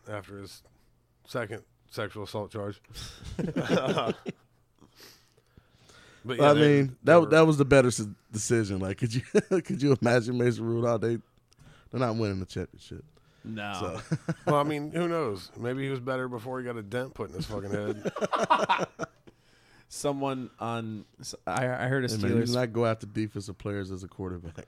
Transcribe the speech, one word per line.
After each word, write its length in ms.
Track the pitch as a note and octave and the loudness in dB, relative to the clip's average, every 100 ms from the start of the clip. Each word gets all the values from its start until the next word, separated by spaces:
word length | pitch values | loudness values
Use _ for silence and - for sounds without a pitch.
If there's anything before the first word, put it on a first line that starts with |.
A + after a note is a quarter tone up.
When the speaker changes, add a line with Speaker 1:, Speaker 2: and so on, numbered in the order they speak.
| - | -12
Speaker 1:
after 300 | G#2 F#2+ G2+ | -12 -12 -16
his 240 | G2 - _ _ _ _ _ _ - | -16 -18 _ _ _ _ _ _ -10
second 360 | C3 A2+ G#2+ - _ _ | -8 -8 -10 -14 _ _
sexual 340 | - G#2 G#2+ | -8 -8 -8
assault 260 | G2 A2 G2+ | -10 -8 -8
charge. 280 | A2 G2+ G#2 _ - - - - - | -8 -8 -10 _ -16 -16 -16 -14 -8
<laughs> 760 | E3+ G3+ - A#3+ - E3+ A#2 - - - _ _ _ _ - _ - - _ _ _ _ _ _ _ - - - | -6 -4 0 0 2 0 0 -4 -8 -14 _ _ _ _ -20 _ -20 -20 _ _ _ _ _ _ _ -20 -20 -16
But 160 | A2 B2 | -6 4
Speaker 2:
I 60 | D3 | 6
Speaker 1:
yeah, 40 | |
they, 60 | D3 | 8
Speaker 2:
mean, 260 | D3 C#3+ C#3 B2+ | 8 6 4 0
Speaker 1:
they 80 | B2 | 8
Speaker 2:
that, 80 | E3+ | 8
Speaker 1:
were 60 | E3 | 8
Speaker 2:
that 200 | D#3 D#3+ | 8 8
was 100 | D3+ | 6
the 80 | |
better 220 | C3+ C#3 B2 | 6 8 8
s-, 180 | A#2 G#2+ - _ | 4 -4 -8 _
decision. 480 | A2 - A#2 G#2 F#2+ | -6 0 2 2 -2
Like, 180 | F#2+ G2 | -2 -2
could 160 | A#2+ | -2
you, 60 | A#2+ | -4
<laughs> 420 | - G#3 - F#3 | 0 2 2 0
could 180 | - - | 0 0
you 160 | C#3+ C3 | 2 4
imagine 340 | A#2+ A#2+ A2+ B2 | 6 4 2 0
Mason 280 | A#2+ A2 | 2 0
Rudolph? 360 | A2+ A#2 A#2 A#2 | -2 0 0 0
They, 180 | A2+ A#2 - _ _ _ - - - | 0 -2 -6 _ _ _ -20 -20 -10
they're 100 | A#2+ | -2
not 160 | B2 A2 | -2 0
winning 240 | A2 F#2+ | 0 -2
the 60 | F#2 | -6
championship. 580 | - F#2 - - E2+ - _ _ _ | -8 -10 -12 -18 -18 -18 _ _ _
Speaker 3:
No. 560 | A2 A2 G#2 G2 F2+ F2+ - | -12 -10 -8 -6 -6 -8 -6
Speaker 2:
So. 60 | D#3+ - | -8 -6
<laughs> 120 | C3+ - | -6 0
Speaker 1:
Well, 100 | D3 | 2
I 80 | |
mean, 260 | D3 D3+ D3 | 2 -2 -4
who 160 | D#3+ F3 | -2 -2
knows? 460 | E3+ C#3 G2 F2 - | 0 -2 -4 -10 -8
Maybe 280 | A#2 C3 | -6 -4
he 40 | C3+ | -4
was 100 | C3+ | -6
better 260 | B2 C3 B2+ | -4 -4 -4
before 320 | B2 A#2 B2+ | -8 -8 -8
he 60 | |
got 120 | B2 A#2 | -6 -8
a 60 | |
dent 320 | G2+ A#2+ C3 | -6 -6 -6
put 140 | - G#2+ | -8 -10
in 60 | F2+ | -8
his 100 | - | -8
fucking 240 | G#2 G2 | -8 -6
head. 400 | G2+ G#2 G#3 G#3 - - - - - G#3+ F#3+ F3+ - - | -6 -4 -4 -6 -4 -4 0 2 2 2 0 -2 -6 -12
<laughs> 800 | _ - _ _ _ _ _ _ | _ -20 _ _ _ _ _ _
Speaker 3:
Someone 640 | - D3 C#3 C#3 C3 B2 - | -6 -4 -2 -2 -4 -6 -8
on, 460 | A2 A#2 A2+ G#2+ - - | -6 -4 -6 -10 -12 -18
s-, 160 | C3 - - | -14 -12 -4
I, 180 | F2+ B2+ | -2 -2
I 180 | B2+ B2+ | -2 -2
heard 180 | C#3 | 0
a 40 | B2 | 0
Speaker 2:
Hey, 80 | A2 | -2
man, 140 | G2+ | 0
you 40 | A2+ | 2
Speaker 3:
Steelers 40 | A#2+ | 2
Speaker 2:
do 80 | |
not 180 | B2 B2 | 0 0
go 140 | A2 A#2 | 0 0
after 200 | A2 G#2 | 0 -6
defensive 500 | G#2+ G#2+ G#2 G2 F#2+ | -6 -6 -6 -12 -10
players 360 | G#2+ G2+ F#2+ | -6 -6 -6
as 100 | F#2+ | -8
a 60 | F#2 | -12
quarterback. 580 | - F#2+ F2+ E2+ E2 | -10 -8 -8 -12 -16